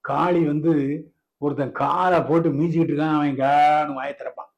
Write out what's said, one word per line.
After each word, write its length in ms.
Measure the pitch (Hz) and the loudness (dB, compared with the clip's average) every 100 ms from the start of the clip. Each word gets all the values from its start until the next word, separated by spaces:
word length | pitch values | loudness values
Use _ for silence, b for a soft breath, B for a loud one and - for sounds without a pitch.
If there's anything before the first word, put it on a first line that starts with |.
காளி 460 | - 139 170 175 156 | -4 -2 0 2 0
வந்து 580 | 147 156 156 139 151 - _ _ _ | 0 0 0 0 -4 -10 _ _ _
ஒருத்தன் 360 | 143 139 131 | -6 -4 -6
காலை 500 | - 139 170 185 175 | -4 -2 0 2 2
போட்டு 300 | 131 165 165 | 2 2 2
மீஞ்சிக்கிட்டு 380 | 139 170 165 165 | 0 0 0 0
இருக்கான், 240 | 147 156 | 0 0
அவன் 200 | 151 147 | 0 0
கான்னு 600 | 135 135 147 147 151 151 | 0 2 4 4 4 0
வாயை 200 | 135 139 | -4 -8
திறப்பான். 300 | 135 127 - - | -8 -12 -12 -18